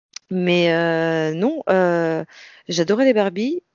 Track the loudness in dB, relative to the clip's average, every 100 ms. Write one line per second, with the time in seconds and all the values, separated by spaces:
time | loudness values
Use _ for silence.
0 | _ -20 -6 -2 2 2 2 2 0 0
1 | 0 0 -2 -2 -2 -2 0 2 2 0
2 | 0 -4 -8 -16 -20 -18 -6 -2 0 2
3 | 2 2 0 -2 -4 -6 -10